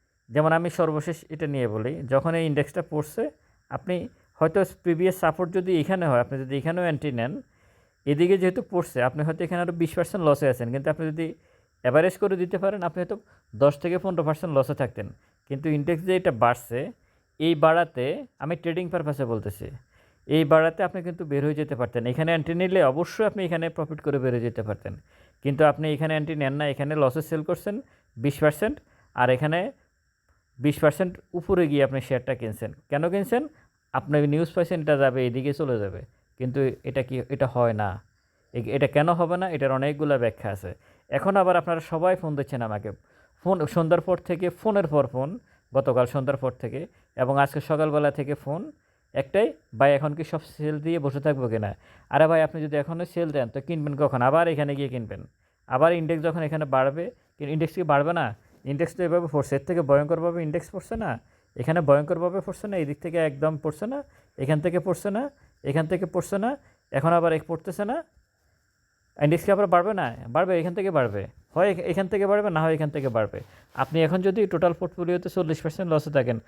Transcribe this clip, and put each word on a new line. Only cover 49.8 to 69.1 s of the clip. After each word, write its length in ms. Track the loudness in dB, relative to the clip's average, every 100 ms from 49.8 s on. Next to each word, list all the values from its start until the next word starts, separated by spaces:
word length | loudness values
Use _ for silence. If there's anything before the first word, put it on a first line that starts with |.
| 4
এখন 180 | 4 2
কি 100 | -4
সব 180 | -6 -8 -10 -8
সেল 200 | -6 -4
দিয়ে 180 | -2 -2
বসে 220 | -2 -2
থাকবো 260 | 0 0 0
কিনা?" 220 | -2 -2 -6 _ -20 _
আরে 160 | 2 4
ভাই, 140 | 4
আপনি 160 | 2 -2
যদি 140 | -4 -2
এখনও 280 | -2 -6
সেল 240 | -6 -4 -2
দেন, 160 | -2 -4
তো 100 | -6
কিনবেন 340 | -6 -4 -4 0
কখন? 240 | 0 2
আবার 220 | 4 4 2
এখানে 240 | 0 -2 -2
গিয়ে 120 | -4
কিনবেন। 280 | -6 -8 -12 -14 _ _ _ -4
আবার 220 | 4 4
ইন্ডেক্স 300 | 4 0 0
যখন 180 | -2 -2
এখানে 220 | -2 -4
বাড়বে, 400 | 0 2 2 0 -6 -10 _ _
কি 60 |
ইন্ডেক্স 300 | -6 -2 -2
কি 80 | -2
বাড়বে 300 | 2 2 2
না? 140 | 0 -2 -6 _ _
ইন্ডেক্স 280 | -8 -4 -4 -2
তো 40 |
এভাবে 260 | 0 0 0
পড়ছে, 200 | -2 0 -2
এর 60 | 0
থেকে 120 | -2
ভয়ঙ্করভাবে 560 | 4 4 4 0 -2 -2
ইন্ডেক্স 260 | -4 -4 -6
পড়ছে 240 | -12 -10 -6
না, 140 | -6 -6 -10 _ _ -6
এখানে 240 | -2 0
ভয়ঙ্করভাবে 580 | 6 4 4 -2 -2 -4
পড়ছে 260 | -6 -8 -6
না, 80 | -4
এই 100 | -4
দিক 120 | -6
থেকে 140 | -4 0
একদম 340 | 0 0 -2 0
পড়ছে 280 | -4 -4 -6
না, 120 | -6 -10 _ _ -6
এখান 200 | 0 0
থেকে 180 | 2 0
পড়ছে 280 | 0 -2 -2
না, 120 | -4 -4 -8 _ _
এখান 200 | -2 -2 0
থেকে 200 | -2 -2
পড়ছে 300 | -4 -2 -2
না, 120 | -2 -4 _ _ _
এখন 200 | 0 4
আবার 180 | 4 4
এক 100 | 2 -2
পড়তেছে 380 | -8 -6 -6
না। 120 | -4 -4 -8 _ _ _ _ _ _ _ _ _ _